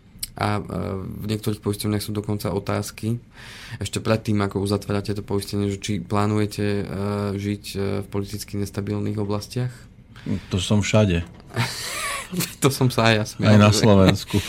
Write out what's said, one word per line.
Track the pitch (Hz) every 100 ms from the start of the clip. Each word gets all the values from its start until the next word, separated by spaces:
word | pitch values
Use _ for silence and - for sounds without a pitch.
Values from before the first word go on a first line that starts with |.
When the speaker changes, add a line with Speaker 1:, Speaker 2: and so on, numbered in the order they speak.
| - - -
Speaker 1:
A, | - 104 104
e, | - - 92 95
v | 92 80 104
niektorých | 107 - 104
poisťovniach | - 104 107 104
sú | 101 104
dokonca | 101 104 107
otázky, | 95 98 104 104 - 110 120 - - - - - 113
ešte | 101 -
predtým, | 95 110 - 104
ako | 101 98
uzatvárate | 98 101 - 101 101
to | 101
poistenie, | 101 101 98 101 101
že | 98
či | - 104
plánujete, | 87 104 104 107 104 -
e, | 104 101 95 95 101 101 104 98
žiť, | 101 101 -
e, | 98 98 101
v | 98
politicky | 101 98 104 - 101
nestabilných | 101 - 101 104 104 104
oblastiach. | 101 104 - 123 123 - - - - - - 98 -
Speaker 2:
To | 98
som | 90 107
všade. | 98 110 107 85 85 - -
Speaker 1:
<laughs> | - 120 - - 605 605 - - 180 - -
To | 143
som | 127 127
sa | 120 113
aj | 110
ja | 107
smial, | - 107
Speaker 2:
Aj | 107
na | 104
Speaker 1:
že | 104
Speaker 2:
Slovensku. | 113 98 92 98 - 101